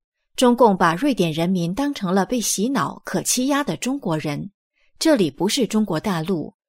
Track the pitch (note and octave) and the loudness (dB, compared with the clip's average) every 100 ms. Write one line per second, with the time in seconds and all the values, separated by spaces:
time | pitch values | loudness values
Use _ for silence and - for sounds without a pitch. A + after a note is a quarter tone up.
0 | _ _ _ - B3 A#3+ A3+ F#3 E3+ E3+ | _ _ _ 2 2 6 4 6 2 2
1 | C#4+ G#3 E3+ D3+ F3 F#3 E3+ G3+ C#4+ C#4 | 0 2 0 0 0 0 -2 -2 -4 -2
2 | F3+ G3 F3+ B3 - - A#3+ B3 C#3 - | 0 0 0 -2 -2 -2 -2 0 -2 -6
3 | - F3+ - B3 C4 C#4+ C#4 D3+ A#3+ C#4 | -6 -4 -2 -2 0 0 -2 -4 -4 -4
4 | F#3 D#3 D3+ D3 F3+ _ _ _ _ - | -4 -4 -4 -6 -10 _ _ _ _ -2
5 | D#4+ C4 D#3 - F#3+ C#4 G3+ G#3+ G#3 D#3 | 2 4 2 0 -2 0 0 0 0 -2
6 | G#3+ E3+ E3 E3+ - _ | -2 -4 -2 -4 -4 _